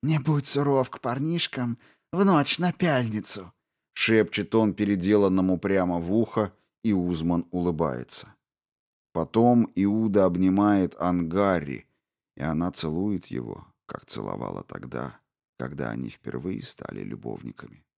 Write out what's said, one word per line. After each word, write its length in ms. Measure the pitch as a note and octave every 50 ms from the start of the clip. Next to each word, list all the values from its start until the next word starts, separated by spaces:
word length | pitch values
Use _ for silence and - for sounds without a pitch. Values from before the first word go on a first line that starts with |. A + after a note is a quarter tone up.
| -
«Не 160 | C#3 D#3+ D#3
будь 280 | C3 D#3 D#3 C#3+ C3+
суров 420 | - - C#3 C#3+ C#3+ C#3 C3+ B2+ B2
к 120 | - -
парнишкам 760 | - B2+ A#2+ C3 C#3 D#3 E3+ E3+ - - - - B2 A#2+ A#2 - _ _ _ _ _ _ -
в 120 | E3+ G3+
ночь 340 | G3 F#3+ D3+ C#3+ - - -
на 140 | F3 F3+ E3
Пяльницу», 800 | _ - F3 D3+ B2+ B2 A2+ G#2+ G#2+ F#2+ - - G#2 F#2 E2+ _ _ _ _ _ _ _ _ _
шепчет 600 | - - - A2+ A2 G#2+ - - - G2+ - -
он 180 | A2+ A2+ G#2+ F2+
переделанному 840 | - G#2 G2+ G2+ F#2+ F2 F#2+ G#2 G#2 G2+ G2 F#2 F#2+ F#2 F#2 F#2 E2+
прямо 400 | - G2 G2 G2 F2+ F2 F2 F2
в 140 | E2+ E2+ F#2+
ухо, 400 | A2+ A2+ G#2+ - - G#2+ F#2+ - _ _ _ _ _ _
и 100 | A2+ G#2
Узман 540 | F#2+ F2+ F2 F2 D#2+ D#2+ E2+ F2 E2+ E2 _
улыбается. 840 | - F2+ F2 F2 E2+ D2+ E2 D2+ B1+ A#1+ B1 _ - - - - _ _ _ _ _ _ _ _ _ _ _ _ _ _ _ _ _
Потом 580 | E2 E2 E2 - A2+ A#2 B2 B2 A#2+ A2+ - _
Иуда 500 | - G2 G2+ G#2 A2 A2 A2 G2 G#2 F#2+
обнимает 680 | F#2 F2 F2+ F#2 F#2 F#2+ G2 G2+ G#2 G#2 G2 F#2 E2+ - -
Ангари, 880 | - F2+ F2+ F2 F2 D#2+ E2 F#2+ G2+ G2 F#2+ E2+ D2+ C#2+ C2 G#1+ - _ _ _ _ _ _ _ _ _ _
и 60 | - -
она 280 | D#2+ D#2 D2+ F2 F2+
целует 560 | - - - D#2+ D2+ E2 F#2+ G#2 G2+ - -
его, 400 | - - B1 A#1+ A1 G1+ - - _ _ _ _
как 200 | _ - - -
целовала 560 | _ - - G#1 G1+ G1+ G1+ A#1 G1+ G1+ G1+ G1+
тогда, 580 | _ - - - B1 B1+ A#1+ A#1+ C2+ - - _ _ _ _ _ _ _ _
когда 320 | B1+ B1+ C#2+ C2 C#2 A#1
они 180 | A1 A#1 C2 A1
впервые 540 | - - _ - - A#1+ C#2 F2+ F#2+ - -
стали 400 | - - _ - - - G1+ G1+
любовниками. 840 | G1+ G#1+ - - A#1 A1 - - A1+ - _ - - - - _ _ _